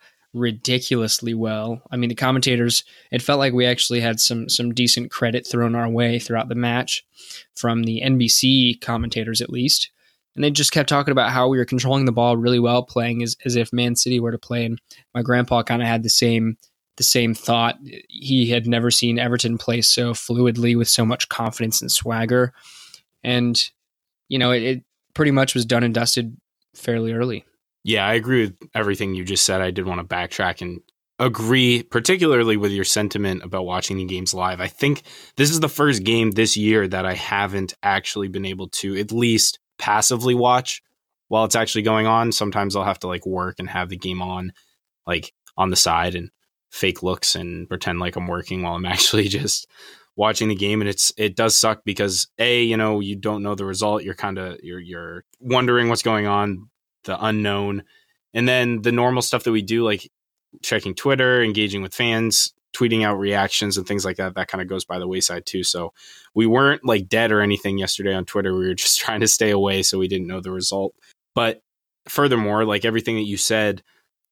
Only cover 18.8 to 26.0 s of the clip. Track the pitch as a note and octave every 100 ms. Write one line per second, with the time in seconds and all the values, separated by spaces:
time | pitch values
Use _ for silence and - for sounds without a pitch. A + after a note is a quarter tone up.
18.8 | A#2+ - A#2+ A#2 A#2+ A#2+ A#2 A2+ - A#2
19.8 | - - A#2+ A#2 - A#2+ B2 A#2 A#2+ A#2
20.8 | A#2 - A2+ B2 - - A2+ - A2+ -
21.8 | A#2+ - A#2+ A2+ A2+ B2 B2+ - - -
22.8 | - - _ _ B2 B2 A#2+ A#2 - _
23.8 | _ _ _ _ - C3+ B2 B2 A#2+ B2+
24.8 | - _ _ - D3 C#3 C3+ B2+ A2+ A#2+
25.8 | A#2+ A2+